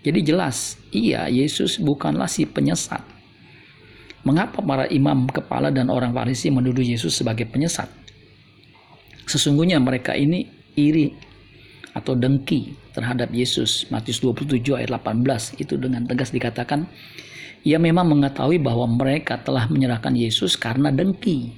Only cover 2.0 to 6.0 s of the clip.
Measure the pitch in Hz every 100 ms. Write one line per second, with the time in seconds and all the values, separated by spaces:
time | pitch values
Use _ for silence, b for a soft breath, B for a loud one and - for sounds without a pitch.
2 | - 143 131 - 151 - 143 156 - -
3 | - - - _ B B B B B B
4 | B B - 190 220 - 190 135 - 143
5 | 139 135 127 - - 127 139 135 127 127